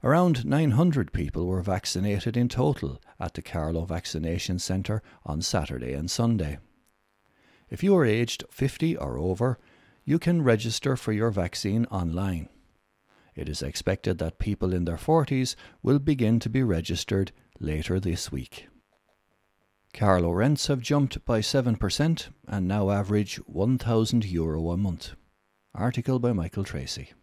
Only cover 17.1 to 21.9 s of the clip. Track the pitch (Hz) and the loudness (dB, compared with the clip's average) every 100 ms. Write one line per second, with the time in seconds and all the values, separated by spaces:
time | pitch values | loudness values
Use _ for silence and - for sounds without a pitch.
17.1 | 98 95 - _ - 76 76 78 92 92 | 0 -2 -6 _ -10 -4 -4 -2 -2 0
18.1 | 82 - 67 62 - - _ _ _ _ | -4 -4 -8 -10 -16 -20 _ _ _ _
19.1 | _ _ _ _ _ _ _ _ - 104 | _ _ _ _ _ _ _ _ 0 4
20.1 | 90 85 87 123 147 - 139 117 143 135 | 6 4 2 2 2 0 -2 2 2 2
21.1 | - - 113 107 139 123 110 101 | -2 -2 0 2 2 2 0 0